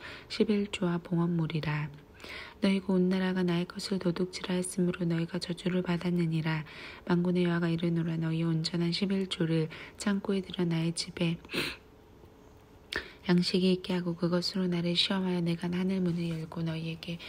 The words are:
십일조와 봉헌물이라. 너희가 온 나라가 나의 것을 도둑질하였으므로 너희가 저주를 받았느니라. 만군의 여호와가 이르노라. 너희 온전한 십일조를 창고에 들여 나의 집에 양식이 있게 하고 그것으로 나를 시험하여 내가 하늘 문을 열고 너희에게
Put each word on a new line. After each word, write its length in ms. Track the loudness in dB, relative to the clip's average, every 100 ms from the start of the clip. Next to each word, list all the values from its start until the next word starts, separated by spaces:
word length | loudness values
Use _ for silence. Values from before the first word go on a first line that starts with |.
| -6 -16 -8
십일조와 720 | 0 2 2 0 -2 0 0
봉헌물이라. 880 | 0 0 2 2 0 0 -2 -2 -4 -8 -20 -20 -16 -14 -14 0
너희가 320 | 2 2 2
온 160 | 4 4
나라가 340 | 4 2 2
나의 220 | 2 2 0
것을 340 | -4 -2 0
도둑질하였으므로 1080 | 0 0 -2 -4 -2 -2 -2 0 0 2 0
너희가 340 | 0 0 -4
저주를 420 | -4 -4 0 0
받았느니라. 840 | 0 0 0 2 2 2 0 -2 -4 -12 -16 -10 0
만군의 380 | 2 4 2
여호와가 260 | 2 2 2
이르노라. 480 | 0 0 0 0 0
너희 260 | 0 0
온전한 480 | 2 0 0 0 0
십일조를 800 | 2 0 0 0 0 2 2 0 -4 -16 -6
창고에 440 | 0 0 0 -2
들여 240 | -2 -2 0
나의 280 | 2 0
집에 440 | -2 -4 -2 0 0 -4 -4 -4 -6 -16 -20 -20 -20 -20 -20 -20 -20 -20 -20 -8 -8 -8 -8 4
양식이 420 | 4 6 4 4
있게 200 | 2 0
하고 220 | -2 -2 0
그것으로 520 | 2 2 0 0 0
나를 280 | 0 0 2
시험하여 460 | 2 2 0 0
내가 280 | 0 0 -2
하늘 300 | -2 0 0
문을 260 | 0 0 -2
열고 340 | -4 -6 -6
너희에게 560 | -4 -4 -6 -8 -8 -10